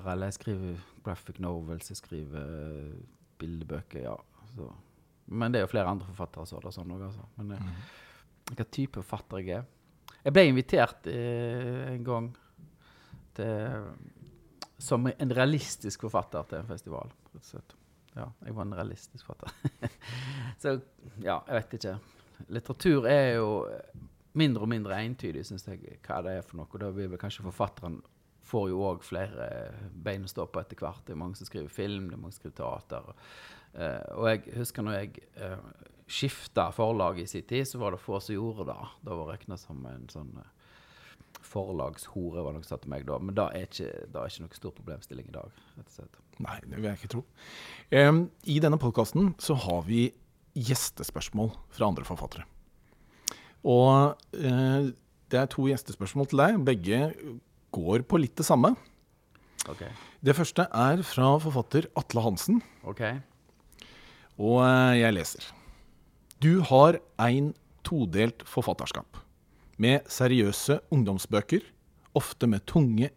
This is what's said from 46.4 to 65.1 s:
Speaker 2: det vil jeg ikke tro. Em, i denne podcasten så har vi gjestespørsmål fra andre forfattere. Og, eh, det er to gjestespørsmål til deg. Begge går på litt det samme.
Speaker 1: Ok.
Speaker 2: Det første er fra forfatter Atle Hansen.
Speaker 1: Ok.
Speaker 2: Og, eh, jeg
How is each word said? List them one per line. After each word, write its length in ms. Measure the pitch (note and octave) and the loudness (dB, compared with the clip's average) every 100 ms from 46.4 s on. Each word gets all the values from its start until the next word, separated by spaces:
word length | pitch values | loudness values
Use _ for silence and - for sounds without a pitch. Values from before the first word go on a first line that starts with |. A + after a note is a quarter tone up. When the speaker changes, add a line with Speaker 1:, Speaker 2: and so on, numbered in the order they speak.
| - G#2+ | -10 -10
Speaker 2:
det 140 | - C#2 | -12 -6
vil 60 | G#2+ | -4
jeg 80 | G2 | -6
ikke 120 | G2+ | -6
tro. 160 | A#2 - _ - - - - - | -8 -8 _ -20 -18 -18 -14 2
Em, 400 | C3+ C#3+ D#3+ F3 _ - | 8 8 8 2 _ 0
i 140 | D3 | 4
denne 200 | D#3 D3+ | 4 4
podcasten 560 | B2 A#2+ G#2+ D#3 G3 - | 2 2 2 4 2 2
så 180 | - C3+ | 0 0
har 280 | G2 F2 | 0 -2
vi 280 | E2 A#2 B2 - _ _ _ - | 0 2 2 -2 _ _ _ -6
gjestespørsmål 960 | A#2 C3 - - - D2+ - G#2 A2+ - - | -2 0 -2 -6 -10 -8 -6 -2 -2 -4 -12
fra 180 | - G#2+ | 0 0
andre 160 | D#2+ | 0
forfattere. 400 | - F2 B1 - - - _ _ _ _ _ _ - - - _ | -4 -8 -8 -10 -16 -20 _ _ _ _ _ _ -10 -10 -20 _
Og, 540 | - B2 C3 C3+ C#3+ - - | 6 8 10 8 6 0 -10
eh, 560 | - C#3 B2 C3 C#3 C#3 B2 _ _ - | -4 0 2 4 2 0 -4 _ _ -2
det 80 | B2 | 0
er 80 | C3+ | 2
to 200 | - C3+ | 0 0
gjestespørsmål 640 | C3 - - F#2+ C#3+ C#3 | 0 -4 -8 -4 -2 0
til 80 | C#3 | 4
deg. 260 | E3 A3 C3+ | 6 6 4
Begge 720 | A2+ E2+ A#2 D#3 - D3+ A#2+ _ _ - | 2 2 2 2 -4 -12 -14 _ _ -10
går 300 | - E2 A#2 | -4 2 2
på 160 | B2+ E3+ | 4 2
litt 160 | C3 - | 2 0
det 100 | D#3 | 4
samme. 300 | C#3+ D#3 B3+ - _ _ _ _ _ _ - - | 6 6 4 -4 _ _ _ _ _ _ -10 -8
Speaker 1:
Ok. 160 | D#2 - A2+ - - | -8 -12 -14 -18 0
Speaker 2:
Det 120 | C3+ C#3 | 4 4
første 320 | D#3+ - F3+ | 4 2 2
er 320 | A2+ C3 E3+ | 4 4 4
fra 340 | F3 - C3 D3 | 0 4 6 6
forfatter 460 | D#3 C3 - D3 D#3+ - | 4 -2 2 2 2 -4
Atle 260 | - A#2 | -2 2
Hansen. 400 | A2+ F#2 - A#3 - - | 2 2 4 2 2 -16
Speaker 1:
Ok. 180 | - G#2 A2 C3+ - _ _ _ _ - - - - - - - | -12 -6 -4 -4 -10 _ _ _ _ -20 -20 -20 -20 -20 -16 -2
Speaker 2:
Og, 220 | G#2 B2 | 4 6
eh, 360 | B2+ B2+ B2+ A#2+ | 8 8 8 8
jeg 120 | A2+ | 6